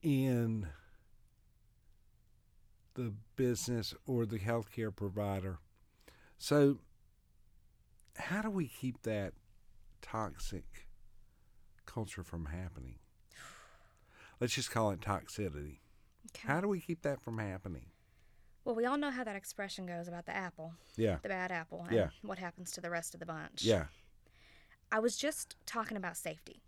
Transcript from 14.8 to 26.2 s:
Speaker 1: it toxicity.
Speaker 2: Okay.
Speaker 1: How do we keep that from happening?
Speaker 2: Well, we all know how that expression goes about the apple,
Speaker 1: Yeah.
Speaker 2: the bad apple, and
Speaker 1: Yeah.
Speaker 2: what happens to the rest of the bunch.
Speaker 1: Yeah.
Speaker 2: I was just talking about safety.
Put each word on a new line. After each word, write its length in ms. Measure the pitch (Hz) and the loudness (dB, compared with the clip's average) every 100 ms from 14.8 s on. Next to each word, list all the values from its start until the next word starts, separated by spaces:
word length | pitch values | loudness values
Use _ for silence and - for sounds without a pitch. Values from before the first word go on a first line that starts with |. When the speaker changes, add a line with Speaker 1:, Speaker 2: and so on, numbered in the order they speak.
| 110 | 4
Speaker 1:
it 100 | 92 | 4
toxicity. 800 | - 98 - - 98 73 73 76 - - - _ - | 0 0 -2 -4 -2 -2 -8 -10 -18 -20 -20 _ -18
Speaker 2:
Okay. 120 | - 120 | -10 0
Speaker 1:
How 120 | 151 | 0
do 80 | 202 | 2
we 120 | 190 | 0
keep 220 | - 165 | -2 -2
that 180 | 143 139 | 0 -2
from 180 | - 113 | -4 -4
happening? 480 | 104 92 95 78 57 _ _ - - - - - | -2 -4 -6 -8 -10 _ _ -20 -20 -20 -20 -8
Speaker 2:
Well, 100 | - | -2
we 100 | 226 | 2
all 140 | 240 285 | 2 2
know 120 | 285 | 0
how 140 | 247 | 0
that 100 | 226 202 | -4 -6
expression 500 | - - 196 - 180 | -8 -6 -6 -4 -6
goes 220 | 175 175 | -6 -6
about 180 | 175 170 | -8 -4
the 100 | 196 | -4
apple, 380 | 185 - 160 165 - - | -4 -8 -12 -12 -14 2
Speaker 1:
Yeah. 220 | 110 87 | 2 2
Speaker 2:
the 60 | 104 | 0
bad 220 | 135 185 | -2 0
apple, 340 | 175 165 - | -2 -4 -8
and 80 | 175 113 | 2 4
Speaker 1:
Yeah. 140 | 90 - | 4 0
Speaker 2:
what 160 | 208 185 | -8 -6
happens 320 | 185 - 180 | -6 -8 -10
to 80 | - | -8
the 100 | 170 | -4
rest 240 | 170 170 | -4 -4
of 60 | 170 | -10
the 60 | 170 | -8
bunch. 360 | 160 151 - | -6 -8 -2
Speaker 1:
Yeah. 220 | 110 104 73 - - - - - - - - - - | 4 4 4 -8 -20 -20 -20 -20 -20 -20 -20 -20 -2
Speaker 2:
I 60 | 220 | 2
was 160 | 233 - | 4 2
just 400 | 285 311 - - - | -2 -2 -8 -10 -6
talking 300 | 233 214 214 | -4 -2 -4
about 200 | 185 | -4
safety. 440 | 165 | -4